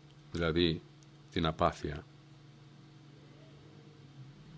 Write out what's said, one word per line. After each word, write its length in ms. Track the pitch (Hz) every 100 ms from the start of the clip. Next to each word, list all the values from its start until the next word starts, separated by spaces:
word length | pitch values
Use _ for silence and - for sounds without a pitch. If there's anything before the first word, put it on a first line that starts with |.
| - - -
δηλαδή 500 | 82 82 80 87 80 - - - - -
την 160 | 92 82
απάθεια. 580 | 80 85 - 78 76 - - - - - - - - - - - - - - - - - - - - - - - - -